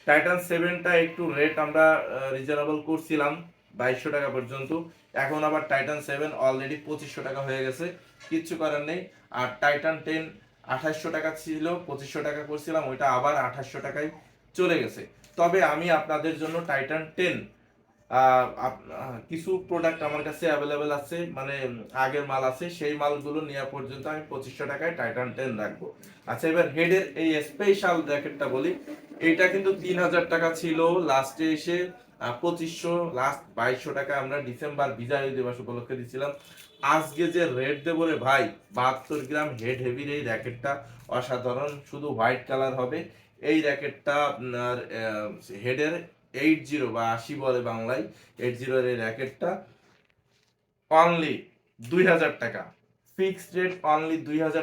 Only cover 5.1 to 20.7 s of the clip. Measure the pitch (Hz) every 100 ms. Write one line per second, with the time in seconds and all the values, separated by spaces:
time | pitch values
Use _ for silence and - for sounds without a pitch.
5.1 | - 135 151 151 151 - 139 135 151 147
6.1 | 143 151 - 131 131 135 151 151 151 147
7.1 | - 135 135 135 135 131 131 175 - -
8.1 | _ - 160 160 175 156 147 147 175 185
9.1 | - _ - 127 - 143 143 160 156 156
10.1 | 160 160 - - _ - 131 156 156 170
11.1 | 156 156 156 165 156 160 175 - 139 139
12.1 | 151 147 147 147 147 165 160 139 131 -
13.1 | - 143 147 127 127 135 139 - 143 151
14.1 | - - _ _ - 180 160 110 - -
15.1 | - - - 170 190 160 151 175 156 -
16.1 | 151 160 156 156 165 165 139 131 156 160
17.1 | - 180 127 95 - _ _ _ _ _
18.1 | 123 131 127 123 - 127 - 143 156 135
19.1 | 127 - 165 190 185 - 175 165 165 151
20.1 | 147 151 151 170 147 147